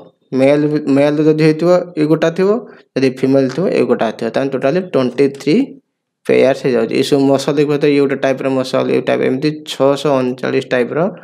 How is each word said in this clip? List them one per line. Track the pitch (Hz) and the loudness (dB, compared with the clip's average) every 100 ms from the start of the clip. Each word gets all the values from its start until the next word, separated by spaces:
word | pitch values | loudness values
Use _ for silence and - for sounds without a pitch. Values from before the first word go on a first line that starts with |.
| - _ _ | -10 _ _
ମେଲ୍, | 131 135 147 147 151 147 | 0 2 4 2 -2 0
ମେଲ୍ | 139 147 147 | 2 2 2
ଯଦି | 156 156 | 2 4
ହେଇଥିବ | 156 156 170 180 175 160 | 2 2 2 2 0 -2
ଏଇ | |
ଗୋଟା | 151 156 160 | 0 2 0
ଥିବ, | 165 190 226 - - _ 131 | 0 0 0 -6 -18 _ -2
ଯଦି | 131 | 0
ଫିମେଲ୍ | 131 135 135 131 | 0 0 2 0
ଥିବ | 160 190 | -2 -2
ଏଇ | 131 | 0
ଗୋଟା | 123 120 113 | 0 0 -2
ଥିବ। | - 113 | -4 -4
ତାହେଲେ | 131 139 | -4 -4
ଟୋଟାଲି | 135 135 180 | -2 -2 -2
ଟ୍ୱେଣ୍ଟି | 180 139 127 123 139 | -2 -2 0 0 0
ଥ୍ରୀ | 139 143 202 277 - _ _ _ _ - | 0 0 0 -2 -8 _ _ _ _ 0
ପେୟାର୍ସ | 127 127 135 | 2 2 0
ହେଇଯାଉଛି। | 143 120 113 | 0 0 0
ଏସବୁ | 117 135 143 | -2 0 2
ମସଲ | 135 135 147 | 2 2 0
ଦେଖିବ | 147 147 147 | 0 0 0
ତ, | |
ଇଏ | 147 143 | 2 2
ଗୋଟେ | 139 139 | 0 0
ଟାଇପ୍ର | 135 127 135 | -2 -2 -2
ମସଲ, | 131 131 131 131 | -2 -2 -2 0
ଏଇ | 131 | -2
ଟାଇପ୍, | 131 127 | 0 -2
ଏମିତି | 131 131 151 156 - | -2 -2 -4 -6 -10
ଛଅଶହ | - 139 143 151 | -2 0 0 0
ଅଣଚାଳିଶ | 135 127 127 131 131 131 | 0 -2 -4 -4 -4 -2
ଟାଇପ୍ର | 127 120 135 190 - | -2 -2 -2 -4 -6